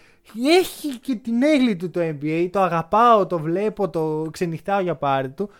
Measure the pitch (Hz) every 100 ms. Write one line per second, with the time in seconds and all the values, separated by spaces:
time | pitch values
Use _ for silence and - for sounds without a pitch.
0 | _ _ _ 214 269 359 339 - 302 240
1 | - 226 233 233 294 294 247 180 180 175
2 | 165 147 151 160 180 202 185 170 165 214
3 | 240 220 170 175 156 175 214 208 185 165
4 | 156 156 160 - 175 160 - 196 180 156
5 | 139 135 131 139 208